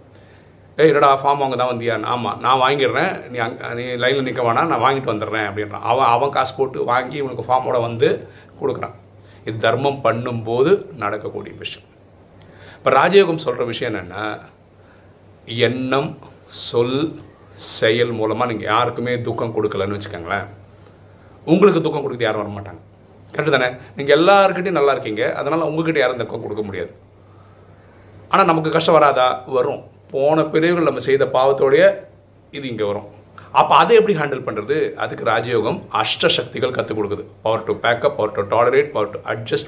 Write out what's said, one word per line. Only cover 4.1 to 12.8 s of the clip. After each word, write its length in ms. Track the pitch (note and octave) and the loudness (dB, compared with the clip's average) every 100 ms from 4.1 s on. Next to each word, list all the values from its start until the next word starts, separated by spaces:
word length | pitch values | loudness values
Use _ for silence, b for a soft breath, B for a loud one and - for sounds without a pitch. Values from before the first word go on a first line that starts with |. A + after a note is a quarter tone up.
| C#3 | 0
நிக்க 160 | C3 B2 | -2 -2
வேணாம், 260 | A#2 B2 E3 | 0 2 0
நான் 180 | C3 | 2
வாங்கிட்டு 260 | A#2+ C#3 C3 | 2 2 -2
வந்துடுறேன்" 420 | G#2+ G#2+ G#2+ G#2 | -4 -4 -4 -4
அப்படின்றான். 300 | G2+ G#2 G#2 | -4 -8 -6
அவன், 240 | G#2+ B2 B2+ | -2 2 4
அவன் 240 | A#2+ C#3 | 2 2
காசு 260 | C3+ C3 - | 0 -2 -2
போட்டு 280 | C3+ D3 | -4 -2
வாங்கி 320 | C3+ B2 B2+ D3 | -2 0 -2 -6
இவனுக்கு 380 | C3+ A#2+ A#2+ | -6 -6 -2
ஃபார்மோட 280 | B2+ B2 B2 | 0 0 -2
வந்து 460 | A#2 A#2 D3 - B B B - | -2 0 0 0 B B B -8
கொடுக்குறான். 320 | C#3+ G2+ - - - - B B - | -6 -6 -8 -12 -20 -20 B B -10
இது 120 | A2 | -2
தர்மம் 420 | A2+ A#2+ C#3 C3+ | 0 2 0 0
பண்ணும்போது 840 | B2 A2+ B2 A#2+ A2 A#2+ C#3 G3 - - | 0 -2 -4 -6 -4 0 2 2 -2 -8
நடக்கக்கூடிய 600 | G#2 G#2+ - G2+ G2 - | -6 -6 -8 -10 -12 -14
விஷயம். 300 | - - - _ _ - - - B B B | -14 -16 -20 _ _ -20 -20 -20 B B B
இப்ப 140 | B | B